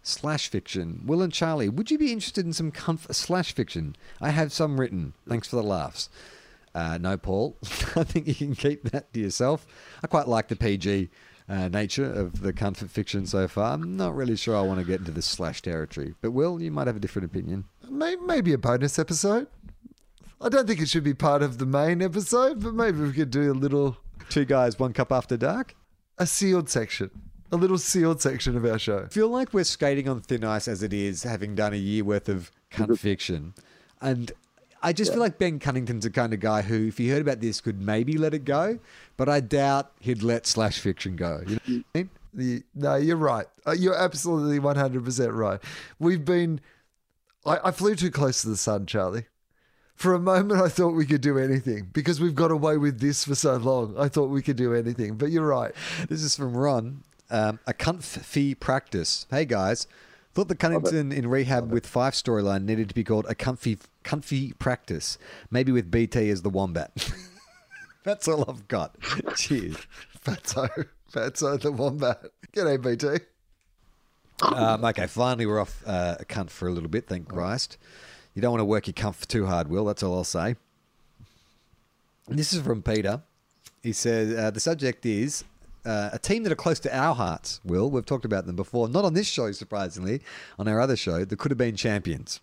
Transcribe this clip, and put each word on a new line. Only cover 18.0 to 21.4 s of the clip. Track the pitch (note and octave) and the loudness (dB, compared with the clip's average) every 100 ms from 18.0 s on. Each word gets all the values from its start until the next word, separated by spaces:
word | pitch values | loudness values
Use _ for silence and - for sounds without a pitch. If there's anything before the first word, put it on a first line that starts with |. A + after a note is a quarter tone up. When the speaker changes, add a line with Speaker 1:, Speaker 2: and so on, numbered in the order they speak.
| E4 F4+ | -2 -2
Speaker 2:
maybe | F4+ D#4+ F3 | 0 2 2
a | C#3 | 2
bonus | A#2 B2 C#3 - | 2 2 0 0
episode. | D#3 D#3+ G3+ A3 C#4+ - - - - - _ _ - - | -2 0 2 2 -2 -14 -20 -20 -20 -20 _ _ -20 -4
I | A#3+ | 2
don't | C4+ A3 | 4 4
think | F#3 | 2
it | D#3 | 2
should | E3 | 2
be | D3 | 2
part | C3+ D#3+ C#3+ | 2 4 4